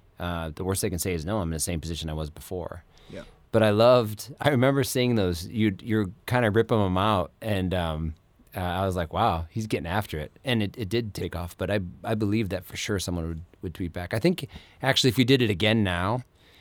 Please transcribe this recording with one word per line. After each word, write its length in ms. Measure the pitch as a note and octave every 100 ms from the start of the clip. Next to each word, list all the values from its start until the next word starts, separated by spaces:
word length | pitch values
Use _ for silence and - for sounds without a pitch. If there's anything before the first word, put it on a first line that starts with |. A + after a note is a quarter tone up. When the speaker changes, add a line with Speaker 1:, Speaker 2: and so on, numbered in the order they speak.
| _ -
Speaker 1:
uh, 320 | F2 E2+ D#2+
the 100 | D#2
worst 200 | F#2 F#2+
they 80 | G#2+
can 80 | F2
say 140 | G2 F2
is, 100 | D#2
"No, 140 | G#2+
I'm 80 | E2
in 60 |
the 60 | D#2+
same 220 | - E2
position 260 | D#2 D#2 D#2+
I 60 |
was 160 | D#2 D2+
before." 540 | - - F#2 E2 E2+ - - -
Speaker 2:
Yeah. 140 | E2+ - - _
Speaker 1:
But 120 | A2+
I 80 | G#2+
loved, 600 | G#2 A#2+ B2 A2 G#2 - -
I 100 | C#3+
remember 340 | C3+ C3 C#3
seeing 320 | B2 C3 B2 A2+
those, 320 | F#2 E2 F#2
you'd, 340 | A2 A2 F#2
you're 300 | - G#2+ F#2+ - -
kinda 240 | B2 A#2
ripping 280 | G#2+ A2+ A#2
'em 180 | G2 F#2
out, 320 | G#2 G2+ D2+ _
and, 320 | A2 G2+ F#2
um, 400 | F2+ E2 D#2 D#2+ D#2+ _ _ _ G2+
uh, 40 |
I 260 | F2+ F2+ G2
was 100 | F2+
like, 160 | D#2+
"Wow, 360 | F2 A2+ E2 D#2+
he's 160 | A#2 A2
getting 220 | - E2
after 320 | G2+ - D2+
it." 120 | D2 -
And 180 | C3+ A#2
it, 140 | G2+ -
it 100 | G2
did 280 | A#2 A2+ -
take 200 | F#2 E2+
off, 220 | F2 -
but 140 | F#2+
I, 80 | G#2 F2+ -
I 100 | G#2
believe 360 | A2 G#2 A2 G2+
that 140 | F#2
for 140 | - -
sure 220 | - G2+
someone 280 | - F2 E2
would, 140 | E2 F2 -
would 100 | F#2
tweet 180 | - F2
back. 220 | F2+ F2
I 60 | A2+
think, 280 | E3 F3+ - - - -
actually, 260 | C3 C3 C3+
if 80 | A2+
we 60 |
did 180 | B2 C3+
it 80 | A2+
again 340 | F2+ G#2 A2+
now, 380 | G2+ F2 F#2+ B2 - _ _ _